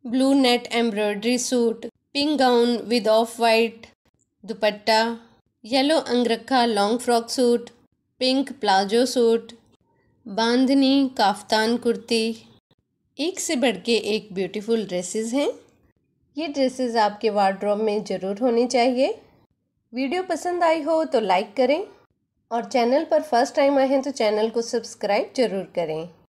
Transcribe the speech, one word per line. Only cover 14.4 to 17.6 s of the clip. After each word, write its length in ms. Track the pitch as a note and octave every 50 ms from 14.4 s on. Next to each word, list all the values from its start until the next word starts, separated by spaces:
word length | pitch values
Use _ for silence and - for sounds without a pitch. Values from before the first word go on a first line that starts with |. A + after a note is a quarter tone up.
| F#3+ F3 - G#3 G3+ A3 A3+ A3+ G#3
ड्रेसेस 480 | E3+ F3+ F3+ F3 F3 - A3 A3 A3+ A3+
हैं। 200 | C#4 C#4+ G4 C5 - _ _ _ _ _ _ _ _ _ _ _ _ _ _ _ C#4+
ये 100 | D#4+ E4+
ड्रेसेस 480 | C#4+ C#4+ C4+ B3+ B3+ - B3+ A#3+ A3+
आपके 340 | A#3 G#3+ G#3 G#3 - - A3
वार्डरोब 520 | G3+ G#3 G3 F#3+ G3 F#3